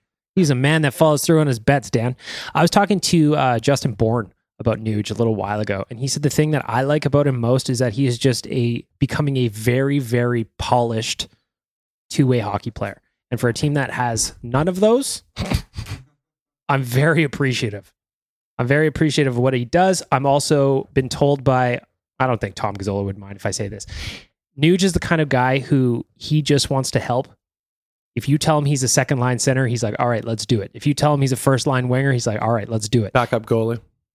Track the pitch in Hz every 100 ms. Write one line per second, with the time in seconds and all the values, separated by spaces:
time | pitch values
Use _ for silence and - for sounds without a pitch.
0 | _ _ _ - 156 127 139 156 147 -
1 | 160 147 - 160 147 117 110 139 - 120
2 | 120 127 - - - - 170 202 202 202
3 | - 170 147 147 131 117 - 139 143 104
4 | 110 120 95 _ _ - 113 107 110 104
5 | 104 104 113 107 98 104 104 98 - 113
6 | 135 147 143 - 151 147 - 113 135 151
7 | 147 143 143 127 117 131 - 120 127 110
8 | 135 120 135 117 - 135 120 117 - -
9 | 139 - 147 135 120 104 113 123 139 143
10 | 120 120 120 120 110 - - 123 117 113
11 | 110 - - _ _ _ _ _ _ _
12 | - - 135 123 104 104 - - 104 -
13 | _ _ - 120 123 113 151 143 131 -
14 | 123 113 - - 120 127 165 180 214 247
15 | 277 - - - - - - - - -
16 | - _ _ _ _ _ - 139 123 127
17 | 151 156 147 - 139 120 113 101 - _
18 | _ _ _ _ _ - 123 143 156 -
19 | 156 139 135 120 131 131 120 170 190 180
20 | - 135 139 143 - 147 139 135 - 143
21 | 131 - 143 143 127 127 123 123 - _
22 | _ - 131 113 101 - 107 98 98 101
23 | 101 98 98 101 107 95 101 101 - -
24 | - - - _ _ 139 156 185 190 170
25 | - 165 151 131 127 135 131 139 127 117
26 | - - - 151 143 143 - 135 131 123
27 | - 123 - _ _ _ _ _ _ _
28 | _ - 123 147 - 151 143 143 127 -
29 | 127 135 123 123 - 131 127 117 113 -
30 | 123 117 113 113 - 113 95 120 147 143
31 | 151 147 135 127 - 131 151 127 123 127
32 | 139 127 117 107 110 117 107 110 104 120
33 | 101 131 120 117 110 113 113 117 - _
34 | _